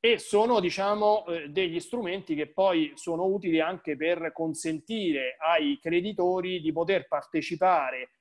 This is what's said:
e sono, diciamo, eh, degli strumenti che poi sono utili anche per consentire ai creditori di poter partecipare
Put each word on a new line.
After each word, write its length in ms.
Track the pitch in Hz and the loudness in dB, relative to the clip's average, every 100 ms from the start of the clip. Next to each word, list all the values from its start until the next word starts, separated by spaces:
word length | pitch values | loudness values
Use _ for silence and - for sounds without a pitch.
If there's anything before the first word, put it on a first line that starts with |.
e 140 | 226 247 | 4 2
sono, 400 | - 208 233 233 | 2 2 4 4
diciamo, 640 | 180 175 196 208 208 208 208 | 2 0 0 2 4 2 0
eh, 220 | 170 147 | -6 -4
degli 300 | 151 185 165 | -2 -2 -2
strumenti 560 | - 240 190 190 - | -6 -6 -4 -6 -4
che 140 | 151 147 | -4 -4
poi 440 | - 190 175 151 143 | 2 2 4 0 -4
sono 280 | - 165 | -6 -2
utili 360 | 185 196 175 160 | 0 0 0 2
anche 360 | 160 185 - 143 | 0 -2 -6 -2
per 360 | 156 170 165 | 0 0 -4
consentire 1040 | - 165 156 165 156 - 220 185 139 127 131 | -4 -4 -4 -4 -6 -6 -4 0 0 -2 -2
ai 400 | 160 165 147 139 | 2 2 2 -2
creditori 800 | 165 175 190 202 180 185 185 180 | 0 -2 -2 0 0 0 -2 -4
di 120 | 160 | -4
poter 340 | 160 170 190 - | -2 0 0 0
partecipare 1040 | 160 - 160 - 165 185 175 131 127 127 _ | -6 -2 -6 -4 0 4 4 0 -6 -12 _